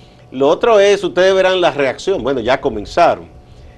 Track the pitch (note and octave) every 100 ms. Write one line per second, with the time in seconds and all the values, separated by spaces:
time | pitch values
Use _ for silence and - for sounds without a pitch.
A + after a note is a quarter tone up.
0 | - - - C3 C#3 F3 A#3+ G#3 G3+ G3
1 | F3 F3 F#3+ F#3+ F#3 F#3 E3 C3+ C3+ A#2
2 | - F#3 A#2 C3 A2+ C3 C#3 G#2+ G2 -
3 | D#3 F#2+ E2 - - - -